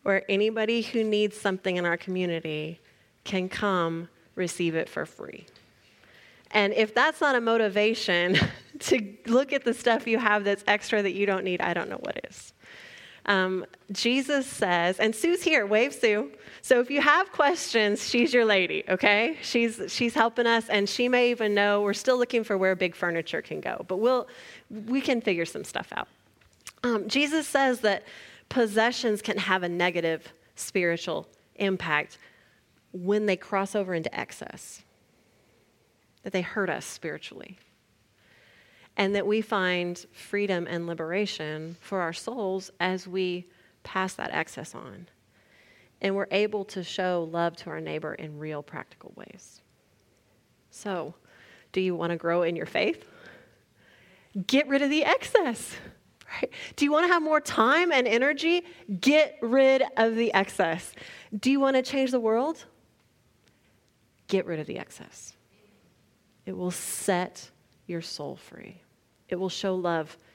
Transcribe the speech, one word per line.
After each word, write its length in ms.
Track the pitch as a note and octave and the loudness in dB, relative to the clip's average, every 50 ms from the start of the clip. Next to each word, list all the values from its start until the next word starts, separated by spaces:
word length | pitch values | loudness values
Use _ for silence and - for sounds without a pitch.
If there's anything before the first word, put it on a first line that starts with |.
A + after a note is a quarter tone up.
where 220 | _ - - D4 - - | _ 0 0 0 0 0
anybody 540 | G3 G3 G#3 A3 A3 A3+ A3 A3 A#3 A#3 | 0 2 2 0 0 0 -2 0 0 -2
who 200 | A3 - - A#3 | -2 -2 -2 -2
needs 340 | A3 G#3+ G#3+ G#3 G#3+ G#3 G3+ | 0 2 2 2 0 0 -2
something 400 | - - G3+ F#3+ F#3+ - F#3+ F3+ | -2 -4 -2 -2 -2 -4 -4 -2
in 80 | F3+ F3 | 0 0
our 120 | F3 E3+ | 0 -2
community 840 | F3 - - F#3 F3+ F#3 F3 E3+ E3 D#3+ D#3+ D3+ D3+ D3+ D#3 E3+ - _ _ _ _ _ _ _ _ _ | -2 -4 -6 -4 -2 -2 -2 -4 -4 -4 -6 -6 -6 -6 -8 -10 -14 _ _ _ _ _ _ _ _ _
can 240 | - G3+ F#3+ F3+ F#3 | -4 -4 -2 -2 -4
come 600 | - - G#3 G3+ F#3+ F3+ E3+ E3 E3 E3 E3+ - _ _ _ _ _ | -4 -2 0 0 2 2 0 0 -2 -6 -10 -12 _ _ _ _ _
receive 400 | - F#3 E3+ - - F3 E3 D#3+ | -6 -4 -4 -2 -2 -2 0 0
it 140 | D#3+ - - | -2 -4 -4
for 180 | - D#3+ D3+ | -6 -8 -8
free. 400 | - - - - - - - - - _ - _ _ _ _ _ _ _ _ _ _ - - - - - - _ _ | -8 -10 -16 -16 -14 -14 -18 -20 -20 _ -20 _ _ _ _ _ _ _ _ _ _ -20 -20 -20 -20 -20 -20 _ _
And 200 | - G#3 G3+ G3+ G#3 | 2 2 2 4 4
if 200 | A3 A3 G#3+ G#3+ | 2 2 2 4
that's 260 | A#3+ C4+ D#4 D#4 - | 2 2 2 2 2
not 140 | D#4+ C#4+ C4 | 2 2 2
a 60 | A#3+ | 2
motivation 960 | A#3 A3+ A#3 A3+ A3 G#3 F#3+ G#3 G#3 A3 A3+ - - - F3 F3 F3 F3+ F#3 D#3+ - - - - | 2 2 2 4 2 2 2 2 2 2 2 0 0 0 2 2 4 4 4 2 2 0 -2 -10
<laughs> 180 | - - - C#4+ | -20 -20 -16 -10
to 380 | - - - B3 G#3 G3 G3+ - - | 0 2 2 2 2 -6 -12 -14 -2
look 260 | A#3 A#3 B3+ C#4+ C4+ | 2 2 2 4 2
at 120 | D4 C4+ - | -2 -2 0
the 100 | A#3+ A3+ | -2 -4
stuff 320 | - - A#3+ A3+ A3+ - | 0 2 2 2 2 2
you 120 | A#3 A3+ B3+ | 0 0 2
have 260 | A#3+ G#3+ G#3 G#3 G3+ | 4 4 2 4 2
that's 180 | G3+ G3+ G3 - | 0 0 0 2
extra 360 | - G#3 G#3 - - - G#3+ | 0 0 0 0 0 0 0
that 100 | G3+ G3 | 0 0
you 140 | F#3 G3 G3+ | 0 0 0
don't 180 | G3 F#3+ F#3+ F#3 | 0 0 0 -2
need, 160 | F#3 F3+ F3 | -4 -2 -2
I 140 | - F3+ E3+ | 0 0 0
don't 140 | E3+ - - | -2 -4 -6
know 100 | - - | -8 -8
what 220 | - - - - - - | -8 -8 -8 -8 -10 -12
is. 240 | - - - - _ _ - - - - - - - - - - - - _ | -18 -20 -20 -20 _ _ -20 -20 -20 -20 -20 -20 -20 -20 -20 -20 -20 -8 _
Um, 400 | - G3+ F#3+ F#3 F#3 F#3 F#3 - - - _ _ - | 2 2 2 2 0 -2 -4 -6 -10 -18 _ _ -10
Jesus 560 | G3 - - A#3 B3 C4+ C4 C4 D4 C#4 B3+ | -6 0 0 2 2 2 2 2 0 0 -2
says, 540 | - - - A3 F#3 F3 F3 E3+ F3+ F#3 - | -4 -2 -2 0 2 2 4 2 2 2 2
and 140 | G#3+ A3 A3+ | 0 0 0
Sue's 280 | - - E4 F4 F4+ | 0 0 0 0 2
here, 240 | - E4 D#4 C#4 G#3 | 2 2 4 4 4
wave 260 | G3 G#3+ G#3+ A#3+ C#4+ | 4 4 4 4 2
Sue. 380 | C#4 - - A3 G#3 G#3 C4+ C#4+ - - - - - - | 0 2 2 2 4 2 0 -4 -10 -18 -20 -20 -20 -16
So 180 | - - C4 A#3+ | 2 4 4 4
if 100 | B3 B3 | 4 2
you 100 | C#4 C#4+ | 0 2
have 300 | - D4 D4 E4+ F#4+ F#4+ | 4 6 6 6 4 0
questions, 760 | - - D4+ C#4 F4 D#4+ - - - A#3 G#3+ G#3 G3+ - - - | 2 4 4 4 4 2 -2 0 2 2 4 4 2 0 -2 0
she's 240 | - A#3+ A#3+ D#4 | 2 2 2 4
your 120 | A#3+ B3 A#3 | 4 4 4
lady, 380 | A3 G#3 F#3+ F3+ E3 D#3 D#3 - - | 6 4 4 2 0 -2 -6 -2 -2
okay? 480 | F#3 F3+ - G#3 G3+ G#3 A3+ C#4 D#4+ - | 0 4 4 4 4 4 2 0 -4 -6
She's, 380 | - - - A#3+ A#3 A#3 A3 - F3+ | -8 -2 0 2 2 2 -2 -6 -8
she's 280 | - - - B3 A#3 - | -8 -4 -2 -2 0 4
helping 320 | D4 A3+ A#3 A3+ - A#3+ | 4 2 2 2 2 2
us, 220 | A#3 A#3 A3+ A3 - | 2 2 2 2 2
and 200 | - G#3 G3+ G3+ | 0 0 2 0
she 200 | - - B3 B3 | 0 0 2 4
may 220 | B3+ B3 B3 A#3+ | 4 4 4 2
even 240 | A#3+ A#3+ A3+ G#3+ G#3 | 2 0 0 2 4
know, 280 | G3+ G3+ G#3 G3+ G#3 | 4 4 4 4 4
we're 100 | G#3 G3+ | 2 0
still 260 | F#3+ - - C4 B3+ B3+ | -2 0 2 2 2 2
looking 240 | A#3+ A#3+ - A#3 | 2 2 0 -2
for 160 | A3 - G#3 F#3+ | 0 0 0 2
where 160 | F#3+ F#3+ F#3+ | 2 2 2
big 220 | F3+ F#3+ F3 E3 | 2 0 -2 -2
furniture 460 | - - F3 E3+ E3 D#3+ - - D#3 | -2 -2 -2 -2 -2 -4 -4 -6 -8
can 180 | - - D#3+ D#3 | -6 -6 -10 -8
go, 240 | D3 - - - F3 | -6 -6 -6 -6 -6
but 120 | F3+ F#3 F#3+ | -6 -4 0
we'll, 280 | A3 B3 C4 B3 A#3+ - - - - - - - _ _ | 2 2 2 2 0 -6 -14 -20 -20 -20 -20 -20 _ _
we 320 | - G#3+ G#3 A3+ B3 C#4 | -16 -14 -6 -2 -2 -2
can 200 | C4 - C4 A#3 | 0 0 0 0
figure 240 | A3 A3 F#3 E3+ E3 | 0 0 0 0 -2
some 200 | E3 - - - | -6 -6 -12 -12
stuff 280 | - - - - - | -8 -8 -8 -8 -6
out. 160 | - - - _ _ _ _ _ _ _ _ _ _ _ _ - _ _ | -8 -10 -10 _ _ _ _ _ _ _ _ _ _ _ _ -20 _ _
Um, 260 | - B3 A#3 G#3+ F#3+ G#3+ | -2 -2 -2 -2 -2 -2
Jesus 380 | - C4+ D4 D4 D4+ D#4+ D4 | 0 0 0 2 0 -2 -2
says 340 | - - C#4 C4+ B3+ B3 A#3+ | 0 2 2 4 4 2 2
that 220 | A3+ G#3+ G3 - - - - - - - - - _ _ | 2 0 0 0 -4 -14 -20 -20 -20 -20 -20 -20 _ _
possessions 720 | - C4 A#3 G#3+ G3+ A3 A3 A#3+ B3 - - A#3 G#3 G3+ | 0 0 0 2 4 2 2 2 0 0 -2 -2 -2 -2
can 160 | - - G3+ G3 | -2 -4 -4 -2
have 240 | F3+ F#3+ F#3 F#3+ | 2 2 2 2
a 60 | F3+ F3 | 2 -2
negative 640 | F3 F3 F3 F3+ F3 F3 E3 E3 D#3+ D#3 - - - _ _ _ _ | 0 0 0 0 0 0 0 0 -2 -2 -6 -16 -20 _ _ _ _
spiritual 760 | - - - _ F#3+ F3 E3+ E3+ E3 - F3+ D#3 - - _ _ _ _ _ _ | -14 -14 -4 _ 0 0 2 0 -2 -4 -6 -6 -6 -8 _ _ _ _ _ _
impact 640 | - G3+ G3 F#3+ F3+ - E3 D3+ D3 D3 - - - - - _ _ _ _ _ _ _ _ _ _ _ _ | -4 -2 -2 -2 -2 0 0 0 0 0 -4 -14 -20 -20 -20 _ _ _ _ _ _ _ _ _ _ _ _
when 340 | - F#3 F3 F#3 G3+ G#3+ G#3+ | -14 -6 -2 0 0 2 2
they 100 | G#3 F#3+ | 0 0
cross 380 | F3+ - - - F#3+ G3 G3 - | -2 -4 -4 -2 -2 -2 -2 -2
over 200 | G#3 G3 F#3 F3+ | -4 -2 -2 -4
into 180 | E3 D#3+ - - - | -4 -4 -4 -6 -6
excess, 640 | - - - - - - - - - - - - _ _ _ _ _ _ _ _ _ _ _ _ _ _ _ _ _ _ _ _ _ _ _ _ _ _ _ _ | -8 -8 -10 -16 -16 -16 -16 -16 -18 -18 -20 -20 _ _ _ _ _ _ _ _ _ _ _ _ _ _ _ _ _ _ _ _ _ _ _ _ _ _ _ _
that 100 | _ - | _ -4
they 100 | - F#3 | -4 -4
hurt 280 | F3 - - A3 G3 F3 | -4 -2 -4 -4 -2 -2
us 140 | D3+ - - | -4 -6 -6
spiritually, 720 | - - - - D#3+ D3+ D#3 - - - - - - F#3+ _ _ _ _ _ _ _ _ _ _ _ _ _ _ _ _ _ _ _ _ _ _ _ _ _ - _ _ | -12 -14 -12 -10 -10 -10 -10 -14 -16 -16 -18 -18 -18 -20 _ _ _ _ _ _ _ _ _ _ _ _ _ _ _ _ _ _ _ _ _ _ _ _ _ -20 _ _
and 180 | - G3+ G3 G3+ | 0 0 2 2
that 120 | G3+ - | 0 0
we 140 | G3+ G#3 A3 | 2 0 0
find 680 | A3 - A3+ G3+ F#3 F3+ F3+ F3+ F3 F3 F3 - - _ | 0 0 0 0 2 2 0 0 -2 -4 -6 -10 -14 _
freedom 540 | _ - - - - G3+ G#3 G3 F#3+ F3 E3+ - | _ -20 -12 -6 -2 -2 0 0 -2 -2 -2 -4
and 180 | F3 E3+ E3+ | -6 -6 -6
liberation 880 | E3+ E3+ D#3+ D#3+ D#3+ E3+ G3 G#3 G3 - - D#3+ D3+ D#3 D#3 D#3 E3 E3+ - | -6 -6 -6 -6 -4 -2 -2 -2 -4 -6 -8 -8 -8 -8 -8 -10 -12 -14 -16
for 200 | - - G3+ F#3+ | -12 -6 -4 -4
our 120 | F3 E3 | -2 -4
souls 580 | E3+ - - - A#3+ C4 G#3 F#3+ F#3+ F#3+ F#3+ - _ _ | -4 -6 -10 -8 -6 -4 -4 -4 -4 -4 -6 -10 _ _
as 260 | F3 F#3 F#3 F#3 - | -2 -2 -2 -4 -6
we 400 | F#3 F3+ F#3+ F#3 F3+ F3 F3+ F3 _ _ _ _ _ _ _ _ | -6 -4 -4 -2 -2 -4 -6 -10 _ _ _ _ _ _ _ _
pass 300 | - - F#3+ F#3+ F#3 - | -6 -4 -4 -4 -4 -6
that 180 | - - - | -8 -8 -4
excess 420 | - D#3+ E3 - - - - - - | -4 -4 -4 -4 -10 -14 -14 -14 -14
on. 320 | - - B2 G2+ - F3 - _ _ _ _ _ _ _ _ _ _ _ _ _ _ _ _ _ _ | -16 -16 -16 -16 -18 -20 -20 _ _ _ _ _ _ _ _ _ _ _ _ _ _ _ _ _ _
And 140 | - G3 G3 | -4 -2 -2
we're 120 | G3 G3 G3 | -2 -4 0
able 340 | - G3 G#3 G#3 G#3+ G#3 G3 | 0 0 0 0 -2 -6 -6
to 160 | G3 - F#3+ | -6 -8 -10
show 460 | F3 - - - F#3 F#3 F3+ F3 E3 D#3+ | -8 -8 -6 -4 -2 -2 -2 -2 -4 -4
love 260 | E3 E3+ E3+ E3+ E3+ | -2 -2 -2 -2 -4
to 140 | - - E3+ | -6 -14 -12
our 100 | D#3 D#3+ | -10 -10
neighbor 340 | D#3+ D#3 D#3 D#3 E3 D3+ D#3 | -8 -8 -8 -6 -8 -8 -10
in 240 | - - D#3 D3+ D3 | -10 -12 -14 -12 -12
real 240 | D#3 D#3 D3+ D3 | -10 -8 -8 -10
practical 500 | D3 - - - - _ - _ - - - | -10 -10 -12 -14 -14 _ -20 _ -20 -20 -20
ways. 440 | - - - - - - - - - _ _ _ _ _ _ _ _ _ _ _ _ _ _ _ _ _ _ _ _ _ _ | -20 -20 -20 -20 -20 -20 -20 -20 -20 _ _ _ _ _ _ _ _ _ _ _ _ _ _ _ _ _ _ _ _ _ _
So, 440 | _ - - G#3 F#3+ F3 D3+ C#3+ F3 _ _ _ _ - - - - - _ _ | _ -12 -8 -6 -6 -6 -6 -8 -12 _ _ _ _ -20 -20 -20 -20 -20 _ _
do 80 | - F#3 | -2 0
you 140 | F#3 F#3 F3 | 0 0 0
want 160 | E3 E3+ E3+ | -2 -2 -2
to 60 | E3+ | -2
grow 260 | E3 - E3+ E3+ F3 | -2 0 0 2 2
in 120 | F3 E3 F3 | 2 0 0
your 120 | E3 - | -2 -6
faith? 420 | - - - - - E4+ - - - - - - - - - - _ _ _ _ _ _ _ _ _ _ _ _ _ _ _ _ _ _ G3+ F#3 | -2 0 0 0 0 0 -4 -10 -20 -20 -20 -20 -20 -20 -20 -20 _ _ _ _ _ _ _ _ _ _ _ _ _ _ _ _ _ _ -8 -2
Get 220 | - - C4+ D4+ C#4 | 2 2 2 4 4
rid 140 | C#4 C#4 | 2 2
of 80 | C#4+ C#4 | 2 2
the 140 | D4 D#4 - | 2 2 4
excess. 720 | - F4 B4+ - - - A4+ F4+ C4+ A3+ - - - - - - - - _ _ _ _ _ - - - | 4 2 2 0 2 2 2 2 2 -2 -4 -8 -14 -14 -16 -18 -20 -20 _ _ _ _ _ -18 -14 -6
Right? 160 | - - - - - - - - | -6 -6 -6 -6 -14 -16 -14 -2
Do 100 | - D4 | 0 0
you 80 | C#4+ | 2
want 140 | D4+ D4+ F4 | 4 4 6
to 60 | F4 | 6
have 100 | F4+ E4+ | 4 4
more 180 | D#4 D#4 D#4 D4+ | 4 2 2 2
time 520 | D4 - - - A3 A#3+ C#4 E4 F4+ F4 | 2 0 2 2 4 4 6 4 4 4
and 140 | D#4 C4 B3+ | 4 2 4
energy? 580 | A3+ G#3+ A#3 B3+ C#4+ D4+ C#4 D4+ E4 E4+ F4 E4+ - - - - - G3+ F3 | 4 2 2 2 2 0 0 0 0 0 0 -2 -6 -20 -20 -10 -8 -6 2
Get 380 | - C4+ D4 D#4 D4+ - - - | 4 6 6 6 6 4 0 -6
rid 420 | - A#3 A#3+ C4+ C4+ C4 C4 C4 B3+ - - | -2 2 4 6 6 6 6 4 2 0 2
of 200 | - A3+ A3+ A3+ | 2 2 2 4
the 180 | A3+ A#3 A3 - | 2 0 2 4
excess. 580 | F#3 G3 - - - F#3+ E3 D#3+ F3 - - - - - - - - - - G#3 G3+ | 2 2 2 0 0 0 0 0 -4 -6 -14 -18 -18 -20 -20 -20 -20 -16 -12 -10 -2
Do 120 | - B3+ | 0 2
you 100 | C4+ C#4 | 2 4
want 160 | C4+ C4+ C4 | 4 4 4
to 60 | C4 | 2
change 280 | C4 C4 C#4 C#4 C4 B3+ | 0 0 0 0 0 2
the 100 | B3+ B3 | 0 0
world? 440 | A3+ A3 A3 A#3 C4 D#4 D#4+ - - - _ _ _ _ _ _ _ _ _ _ _ _ _ _ _ _ _ _ _ _ _ _ _ _ _ _ _ _ _ _ _ | 2 2 2 2 0 -2 -4 -8 -12 -20 _ _ _ _ _ _ _ _ _ _ _ _ _ _ _ _ _ _ _ _ _ _ _ _ _ _ _ _ _ _ _
Get 180 | - - F#3+ F3+ | -2 -2 -2 0
rid 160 | F3 E3+ D#3 | -2 -6 -6
of 60 | D3+ | -6
the 120 | - - - | -8 -10 -10
excess. 560 | - - - - - - - - - - - _ _ _ _ _ _ _ _ _ _ _ _ _ _ _ _ _ _ _ _ _ _ | -10 -14 -18 -20 -20 -20 -20 -20 -20 -20 -20 _ _ _ _ _ _ _ _ _ _ _ _ _ _ _ _ _ _ _ _ _ _
It 120 | - F#3+ | -12 -8
will 140 | F3+ F3+ F3+ | -6 -6 -6
set 800 | F3 - - - - - - - F#3+ F3 F3+ - - - - - _ _ _ _ _ _ _ | -6 -6 -8 -8 -8 -4 -2 0 0 0 0 -4 -8 -18 -20 -20 _ _ _ _ _ _ _
your 160 | - F3 E3 | -8 -8 -8
soul 340 | E3 - - - D3 C#3+ C3+ | -8 -10 -12 -10 -10 -10 -10
free. 460 | - - - - - - - F#3+ F3 _ _ _ _ _ _ _ _ _ _ | -12 -16 -20 -20 -20 -18 -20 -20 -20 _ _ _ _ _ _ _ _ _ _
It 80 | F#3 | -6
will 120 | F3+ F#3+ F#3 | -6 -4 -6
show 260 | F3+ - - G3 F#3 | -6 -4 -4 -2 -2
love 420 | F#3 F3 F3 E3+ D#3+ D#3 D#3 - _ _ _ _ | -2 -2 0 -2 -2 -4 -6 -12 _ _ _ _